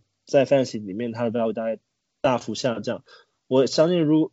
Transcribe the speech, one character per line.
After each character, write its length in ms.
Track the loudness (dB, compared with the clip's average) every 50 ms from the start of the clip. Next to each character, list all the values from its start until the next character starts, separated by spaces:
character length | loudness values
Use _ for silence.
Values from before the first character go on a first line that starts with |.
| _ _ _ _ _
在 200 | 0 2 2 4
fantasy 400 | 4 2 2 2 0 -6 -10 -10
里 100 | -8 -8
面 180 | -8 -8 -8
他 160 | -6 -4 -4 -4
的 20 |
value 220 | -2 -2 -2 -2
大 120 | -4 -4 -6
概 140 | -6 -6 -8 _ _ _ _ _ _ _ _
大 180 | 0 0 0 0
幅 160 | -2 -6 -6
下 260 | -4 -2 -4 -4 -4
降。 240 | -6 -6 -8 -8 -10 _ -20 -20 _ _ _ _ _
我 200 | 0 2 2 2
相 220 | 2 2 2 2 2
信 140 | 2 2
如， 300 | 2 4 2 2 2 0